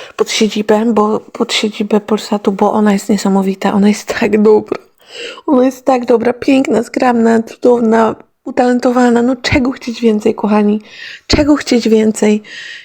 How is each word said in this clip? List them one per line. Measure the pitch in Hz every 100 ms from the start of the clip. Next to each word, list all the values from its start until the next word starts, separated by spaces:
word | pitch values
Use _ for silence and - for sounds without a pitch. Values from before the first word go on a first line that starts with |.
| - -
pod | 214
siedzibę, | - 220 214 208 214 233
bo, | 214 208 214
pod | - - 233
siedzibę | - 214 - 208 240
Polsatu, | - 214 - 208 214
bo | 196 208
ona | 214 208
jest | 202 -
niesamowita, | 202 196 196 190 190 196
ona | 202 208
jest | 208 - -
tak | 233 214
dobra. | 214 214 208 - _ _ - - - - -
Ona | 254 262
jest | 262 -
tak | 254 240
dobra, | 226 240
piękna, | 247 - 269 277 226
zgrabna, | 240 - 254 233 226 226
cudowna, | 226 - 247 240 220 226 220 - - _
utalentowana. | 269 262 247 247 254 247 247 233
No | 240 254
czego | - 302 254
chcieć | - - 226
więcej, | 233 214 220 214
kochani? | 202 208 208 214 - - - - -
Czego | - 285 285
chcieć | - 240 226
więcej? | 220 214 214 214 214 - - - -